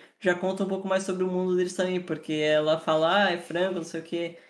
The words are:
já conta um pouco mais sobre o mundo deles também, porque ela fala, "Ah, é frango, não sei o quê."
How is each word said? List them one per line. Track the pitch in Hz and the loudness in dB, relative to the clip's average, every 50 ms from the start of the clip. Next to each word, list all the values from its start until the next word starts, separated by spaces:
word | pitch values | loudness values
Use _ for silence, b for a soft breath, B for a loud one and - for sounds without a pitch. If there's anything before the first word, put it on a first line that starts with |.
| B B B _ | B B B _
já | - 185 175 | 0 0 0
conta | 175 185 190 190 196 196 | 2 0 -2 -2 -2 -2
um | 185 | -2
pouco | 190 190 190 | -2 -4 -2
mais | 190 190 190 | 0 0 0
sobre | 196 - 185 185 185 | 0 -2 -2 0 0
o | 185 | 0
mundo | 180 180 185 185 180 | 0 0 0 2 2
deles | 180 180 180 180 | 2 0 0 0
também, | - 180 185 185 180 | -2 -2 0 0 -4
porque | 180 - 156 151 - - | -2 -4 -6 -6 -4 -4
ela | 156 151 151 151 151 151 151 156 160 160 | -2 0 2 4 4 4 4 2 2 0
fala, | - 170 156 156 160 165 185 202 202 | 2 0 2 4 4 4 4 4 4
"Ah, | 185 | 4
é | 170 175 | 2 -2
frango, | - - 165 170 185 190 185 | -6 -6 -2 -2 0 0 -2
não | 175 160 | -4 -8
sei | - - 160 | -6 -8 -10
o | 165 | -8
quê." | - 175 170 170 170 170 B B | -6 -6 -4 -4 -6 -8 B B